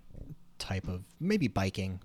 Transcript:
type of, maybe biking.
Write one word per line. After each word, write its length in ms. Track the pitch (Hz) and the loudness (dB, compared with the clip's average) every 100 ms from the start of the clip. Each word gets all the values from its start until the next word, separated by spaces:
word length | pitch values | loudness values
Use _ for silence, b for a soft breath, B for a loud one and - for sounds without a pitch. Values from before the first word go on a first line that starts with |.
| - - - - - - | -10 -12 -12 -14 -14 -8
type 280 | - 95 - | -4 -2 -2
of, 160 | 92 - - | -4 -6 -2
maybe 280 | 175 214 120 | 2 4 4
biking. 540 | 98 95 - 95 92 | 4 2 2 -2 -4